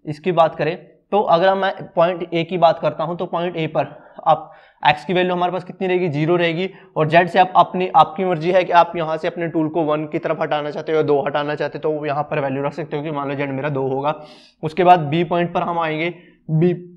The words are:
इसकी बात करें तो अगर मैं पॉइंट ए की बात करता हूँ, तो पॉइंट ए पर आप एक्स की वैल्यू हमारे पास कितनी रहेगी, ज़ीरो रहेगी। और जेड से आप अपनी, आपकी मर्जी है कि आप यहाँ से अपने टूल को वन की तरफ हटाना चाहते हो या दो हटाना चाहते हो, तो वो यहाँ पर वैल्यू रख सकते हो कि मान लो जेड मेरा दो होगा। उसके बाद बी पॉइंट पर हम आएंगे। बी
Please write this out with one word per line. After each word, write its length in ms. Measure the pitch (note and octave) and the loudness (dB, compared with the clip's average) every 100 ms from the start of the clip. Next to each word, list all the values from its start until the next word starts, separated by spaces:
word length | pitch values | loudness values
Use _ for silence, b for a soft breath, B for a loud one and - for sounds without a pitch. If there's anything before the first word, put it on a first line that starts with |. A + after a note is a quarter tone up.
| - | -12
इसकी 260 | D3 F#3+ | -8 -2
बात 240 | E3+ D#3+ - | 2 2 2
करें 220 | D3+ F3+ - _ - | -4 -4 -12 _ -4
तो 100 | G3 | -2
अगर 320 | - E3+ F#3+ F#3+ | 2 4 4 2
मैं 180 | G3 - - - | 0 -4 -6 0
पॉइंट 340 | E3+ F3 F3 | 0 0 -4
ए 100 | E3+ | -4
की 140 | E3 F#3 | -4 2
बात 220 | E3 D#3+ | 2 4
करता 240 | D#3 D3+ | -2 -4
हूँ, 140 | D#3+ F3 | -6 -6
तो 80 | F3 | -6
पॉइंट 320 | E3+ F3+ E3+ | -4 -4 -4
ए 100 | D#3+ | -4
पर 460 | D#3+ C#3 - - - E3 | -2 -4 -8 -20 -4 2
आप 240 | D#3 - B B B C#3+ | 2 0 B B B 0
एक्स 180 | D3 - | 2 0
की 80 | |
वैल्यू 200 | F3+ F3+ | 0 2
हमारे 180 | F3+ F3+ | 0 -2
पास 120 | F3+ | -4
कितनी 240 | F3 - F#3+ | -8 -6 -2
रहेगी, 220 | F3+ F3+ | 0 0
ज़ीरो 260 | C#3+ D#3 F3 | 0 2 2
रहेगी। 340 | E3+ E3 F#3 B B - | 2 -2 -4 B B -2
और 120 | D#3 | 2
जेड 200 | E3+ F3 | 4 4
से 120 | - | 4
आप 140 | - - | 4 4
अपनी, 360 | E3+ F#3 F#3 E3 | 2 2 2 4
आपकी 300 | D3+ - F#3 | 4 2 -2
मर्जी 260 | E3 E3 | -2 2
है 120 | F#3 | 2
कि 80 | E3+ | 4
आप 220 | E3+ E3 F3 | 4 4 0
यहाँ 220 | D#3 D#3 | -4 -4
से 100 | F3 | -4
अपने 200 | E3+ E3+ | -4 -4
टूल 220 | E3 D#3 | -2 -2
को 120 | E3 | 0
वन 240 | D3+ D3+ D#3 | 0 -2 -2
की 140 | E3 | -4
तरफ 180 | D#3+ D#3 | -4 -2
हटाना 300 | D#3 D3+ D3 | -2 -2 -4
चाहते 200 | D#3 D#3 | -6 -2
हो 40 | D#3 | 0
या 60 | |
दो 200 | D3 C#3+ | 2 2
हटाना 340 | C#3+ D3 D3 D3+ | 0 -2 -2 -4
चाहते 220 | D3 D3 | -6 -4
हो, 40 | |
तो 100 | D#3 | -4
वो 140 | D3+ D3 | -4 -4
यहाँ 180 | C#3 | -4
पर 160 | D3 D3+ | -4 -4
वैल्यू 240 | C#3 C3+ | -2 -2
रख 100 | C#3+ | -4
सकते 240 | C#3 D3 D3 | -6 -8 -6
हो 60 | |
कि 80 | D3 | -6
मान 180 | C#3+ C#3 | -6 -4
लो 60 | C#3+ | -4
जेड 140 | C#3+ | -4
मेरा 200 | C3+ D3 | -4 -4
दो 180 | C#3 C3+ | -4 -2
होगा। 340 | C3+ C#3+ D3+ B B B B | -2 -4 -6 B B B B
उसके 200 | D#3 D#3 | -6 2
बाद 160 | F3+ F3+ | 6 6
बी 240 | D3 D#3+ | 4 -2
पॉइंट 300 | E3 F3 F3 | 0 -2 -2
पर 80 | F3+ | -2
हम 180 | E3+ E3+ | -4 -2
आएंगे। 340 | D#3+ D#3 E3+ F3 B B - | -2 -2 -4 -6 B B -4
बी 240 | D#3 F3+ F3 - | 2 2 0 -8